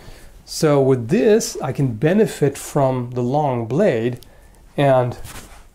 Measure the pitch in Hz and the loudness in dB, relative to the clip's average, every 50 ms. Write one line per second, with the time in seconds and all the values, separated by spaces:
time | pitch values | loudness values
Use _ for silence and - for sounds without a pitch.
0 | - - - - - - - - - - - - - 156 147 143 139 131 135 123 | -20 -20 -20 -20 -20 -20 -20 -20 -20 -14 -6 -2 2 2 4 4 4 4 2 0
1 | 117 113 151 226 262 233 208 226 226 - - - - 139 127 - 143 131 110 107 | 0 0 0 2 4 4 4 4 2 -2 -6 -8 -8 -6 -4 -2 -2 -2 -2 0
2 | 147 151 180 214 220 - - - - 190 - - - - - 151 139 131 131 127 | 0 2 2 2 2 0 0 0 0 0 0 -2 -8 -6 -2 0 0 0 0 -2
3 | 123 120 123 120 123 120 131 147 151 143 123 120 117 110 123 151 208 196 143 113 | -4 -6 -4 -4 -2 0 0 0 0 0 -2 -2 -4 -2 0 0 2 2 2 2
4 | 110 127 143 - - - - - - - - - - - - - 147 139 131 127 | 0 -2 -4 -6 -10 -20 -20 -20 -20 -20 -20 -20 -20 -10 -4 0 2 4 4 4
5 | 123 123 120 - - - - - - - - - - - - | 2 0 -4 -8 -12 -14 -14 -16 -18 -18 -20 -20 -20 -20 -20